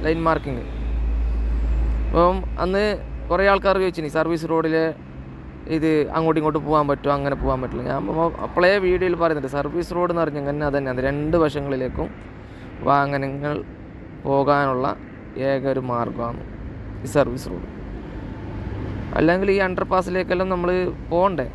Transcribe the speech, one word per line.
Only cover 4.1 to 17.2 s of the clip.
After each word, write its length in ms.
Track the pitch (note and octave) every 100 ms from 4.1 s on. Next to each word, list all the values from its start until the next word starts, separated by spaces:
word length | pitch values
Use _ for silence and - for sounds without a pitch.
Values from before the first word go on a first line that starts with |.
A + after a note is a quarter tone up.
| D#3+
സർവീസ് 320 | D#3+ E3+ D#3+
റോഡിൽ 240 | D#3+ D#3+ D#3+ D#3+ - - - - - - - - D#3+
ഇത് 120 | D#3+ D#3 C#3+ D#3+
അങ്ങോട്ടും 220 | D#3+ D#3+
ഇങ്ങോട്ടും 220 | D#3 D3+ D3
പോകാൻ 180 | D3+ C#3+
പറ്റുമോ, 220 | C#3 C#3+ C#3+
അങ്ങനെ 200 | C#3 C3+
പോകാൻ 180 | C3+ C3
പറ്റില്ല. 200 | B2+ C#3 B2+
ഞാൻ 80 | C#3 -
അപ്പ-, 240 | D#3+ E3 D#3+
അപ്പോഴേ 240 | A2+ - F3+ G3+
വീഡിയോയിൽ 300 | F#3 F3+ F#3 E3+
പറയുന്നുണ്ട്, 300 | E3+ D3+ C3+ C#3+
സർവീസ് 340 | C#3+ D#3+ E3+ F3
റോഡ് 160 | F3
എന്ന് 100 | E3+
പറഞ്ഞാൽ 240 | D#3+ D3 C#3
തന്നെ 140 | D3 D3
അത് 60 | C#3
തന്നെ, 140 | C3+
അത് 60 | B2+ C3
രണ്ട് 280 | C#3+ D3+ E3+
വശങ്ങളിലേക്കും 680 | D#3 D3 C#3 C3 B2+ - D#3+ - - - - - - - -
വാഹനങ്ങൾ 680 | C#3+ C#3+ C#3+ C3+ C#3 D3 D3+ - - - - - - -
പോകാനുള്ള 600 | C#3 C#3 C#3+ C#3 B2+ C3 G2 - - - - C3+
ഏക 180 | C3+ C3+
ഒരു 100 | C3+ B2+
മാർഗ്ഗമാണ് 540 | A#2+ A#2+ A#2+ A#2 A#2+ - - - - - -
ഈ 60 | -
സർവീസ് 340 | D3+